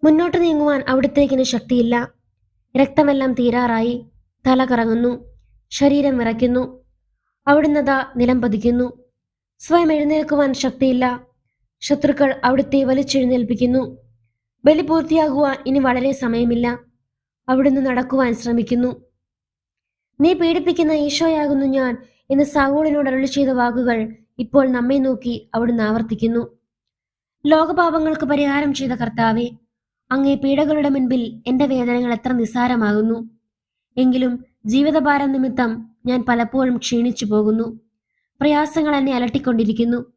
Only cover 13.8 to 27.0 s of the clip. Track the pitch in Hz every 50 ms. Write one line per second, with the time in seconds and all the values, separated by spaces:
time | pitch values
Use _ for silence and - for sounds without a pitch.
13.8 | 254 - - - _ _ _ _ _ _ _ _ _ _ _ _ _ 269 311 311
14.8 | 294 277 320 320 311 320 311 320 311 302 262 277 294 277 269 - - 247 262 285
15.8 | 269 262 247 247 247 269 277 269 262 247 233 233 240 240 240 233 240 240 240 247
16.8 | - _ _ _ _ _ _ _ _ _ _ _ _ - 262 262 269 285 262 277
17.8 | 262 269 247 240 254 254 254 269 262 247 233 233 - 247 233 240 220 - 240 240
18.8 | 247 254 247 - _ _ _ _ _ _ _ _ _ _ _ _ _ _ _ _
19.8 | _ _ _ _ _ _ _ _ 269 330 370 311 339 330 339 330 285 330 339 349
20.8 | 339 302 214 202 190 196 - - 330 320 320 302 302 294 285 269 277 269 262 269
21.8 | 262 254 240 254 - _ _ _ _ _ 269 277 294 277 - 294 277 269 277 294
22.8 | 311 311 302 294 285 269 262 262 269 262 269 277 285 262 262 247 240 240 233 247
23.8 | 247 247 233 226 220 220 220 - _ _ _ - 247 220 - 285 269 262 254 247
24.8 | 247 247 269 277 262 269 262 - 247 240 233 214 220 _ - 226 233 240 240 226
25.8 | 220 214 220 226 220 - 226 - - 226 233 233 233 226 _ _ _ _ _ _
26.8 | _ _ _ _